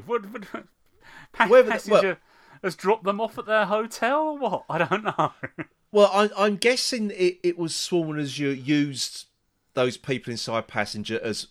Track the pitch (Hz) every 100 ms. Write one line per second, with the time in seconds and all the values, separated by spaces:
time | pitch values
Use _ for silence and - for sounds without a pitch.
0 | 127 233 202 233 185 240 - _ _ _
1 | - - - - 214 254 220 220 202 190
2 | 190 165 _ _ - - 190 - 185 220
3 | 190 202 220 240 214 220 190 214 220 -
4 | 233 294 311 285 233 185 - 160 165 202
5 | 208 151 156 - - - - _ _ 208
6 | 196 190 208 196 208 196 233 254 - 247
7 | 208 185 180 180 180 170 165 - - 180
8 | 156 151 143 127 143 135 127 147 147 123
9 | - - - _ _ _ _ 135 127 -
10 | - 127 - 113 - 113 - 110 104 107
11 | 104 110 113 104 -